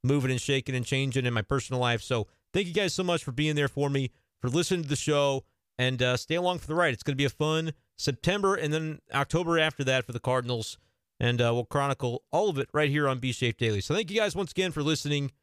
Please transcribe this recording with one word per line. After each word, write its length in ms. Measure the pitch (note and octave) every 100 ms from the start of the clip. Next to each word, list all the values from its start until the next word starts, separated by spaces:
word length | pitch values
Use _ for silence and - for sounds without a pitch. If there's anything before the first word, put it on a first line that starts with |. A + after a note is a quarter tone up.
moving 280 | B2+ C#3+ C3
and 100 | B2+
shaking 340 | - C3+ B2+
and 100 | B2+
changing 400 | A#2 C3+ C3+ B2+
in 80 | B2
my 80 | A#2
personal 400 | G2 C#3 - B2+
life. 220 | B2 A#2
So 240 | - A#2+ G#2 _ _
thank 140 | F3+ F3+
you 80 |
guys 180 | F3 F#3+
so 100 | -
much 220 | F3+ E3+
for 80 | -
being 240 | B2 D3+ D3+
there 120 | C#3+
for 200 | - C#3+
me, 220 | C#3 C3 _ _ _
for 80 | B2+
listening 320 | E3 E3+ F#3
to 60 | D3+
the 80 | D3
show, 480 | - D3 C#3+ C3+ - _ _ -
and, 240 | B2+ B2+
uh, 160 | B2 B2
stay 160 | -
along 240 | D#3+ F3+ F3+
for 80 | -
the 80 |
ride. 180 | D#3+ E3+
It's 100 | A#2+
gonna 140 | - C3+
be 80 |
a 60 | C#3
fun 420 | - D#3 D#3+ D#3+ - _ -
September 580 | - C3 - G3+ G3
and 200 | G3 D3+
then 260 | D#3 D#3 D#3 _
October 440 | C3+ C#3 E3 E3+ E3
after 240 | D#3 -
that 200 | C3+ C3
for 80 | B2
the 80 | B2
Cardinals. 560 | - B2+ A#2+ A#2+ A2 - _ _ _ _
And, 220 | A#2+ A#2+
uh, 120 | A#2+
we'll 100 | A#2+
chronicle 600 | A#2 C#3+ C#3 C3+ B2 A#2+ _
all 200 | D#3 G#3
of 80 | C#3+
it 100 | C3
right 160 | D3 D3+
here 180 | D3 C#3+
on 120 | B2+
Be 120 | C3
Safe 240 | A#2+ B2 -
Daily. 240 | A#2 G2+
So 140 | -
thank 160 | E3+ F3+
you 80 | G#3
guys 180 | G#3 D#3+
once 140 | F#3
again 220 | - F#3
for 100 | D#3
listening 500 | D3 D#3 D3 D3 C#3 _